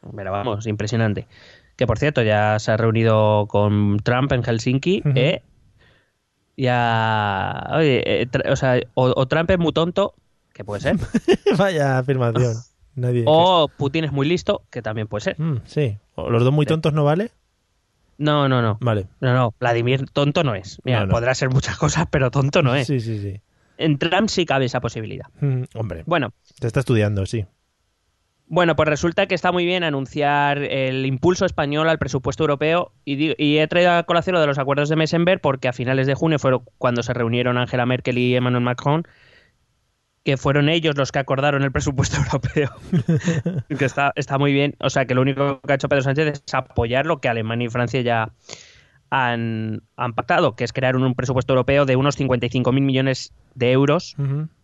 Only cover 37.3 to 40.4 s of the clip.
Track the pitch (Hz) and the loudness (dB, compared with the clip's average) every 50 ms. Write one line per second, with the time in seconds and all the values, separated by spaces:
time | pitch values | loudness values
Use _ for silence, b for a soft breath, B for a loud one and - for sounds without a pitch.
37.3 | 117 120 123 123 123 123 123 - - 127 123 123 127 127 - - 127 123 123 123 | 0 0 2 2 2 0 0 0 0 -2 0 0 0 -2 -2 -2 -2 0 2 2
38.3 | 123 123 123 127 123 123 120 123 123 120 - 143 143 160 170 b b b b b | 2 2 2 2 0 0 0 0 -2 -2 0 0 0 0 -2 b b b b b
39.3 | b b b b b b _ _ _ _ _ _ _ _ _ _ _ _ _ - | b b b b b b _ _ _ _ _ _ _ _ _ _ _ _ _ -2
40.3 | 143 131 | -2 -2